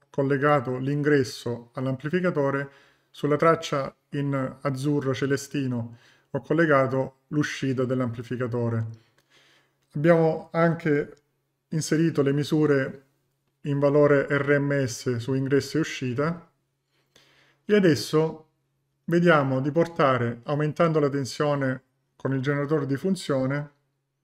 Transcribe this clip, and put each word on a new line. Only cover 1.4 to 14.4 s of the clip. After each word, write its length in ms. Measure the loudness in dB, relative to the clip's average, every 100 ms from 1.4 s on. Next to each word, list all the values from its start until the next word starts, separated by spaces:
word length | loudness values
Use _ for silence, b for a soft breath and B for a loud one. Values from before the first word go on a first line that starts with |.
| -8 -8 -10
all'amplificatore, 960 | -8 -4 -4 -4 -2 -2 0 -2 -2 -6 b b b b
sulla 260 | -6 -2 2
traccia 600 | 2 2 -2 -4 -6 -10 _
in 480 | -6 -2 -2 -4 -6
azzurro 500 | -6 -4 -2 -2 -2 -2
celestino 840 | -2 -2 -4 -6 -4 -4 -6 B B B B
ho 120 | -10
collegato 800 | -2 0 4 4 4 0 -4 -8 _
l'uscita 540 | -4 -2 -4 -4 -2
dell'amplificatore. 1040 | -2 -2 -2 -6 -8 -6 -4 -2 -2 -2 -4 -10 _ _ b b b b b b _
Abbiamo 560 | -2 2 4 4 0 -4
anche 640 | 0 2 2 0 0 -2 -12 _ _ _ _ _
inserito 520 | -6 -2 2 2 2
le 100 | 0
misure 760 | 0 0 0 2 2 0 -8 _ _ _ _ _ _
in 180 | -4 0
valore 480 | 2 4 6 4 2
R 300 | 0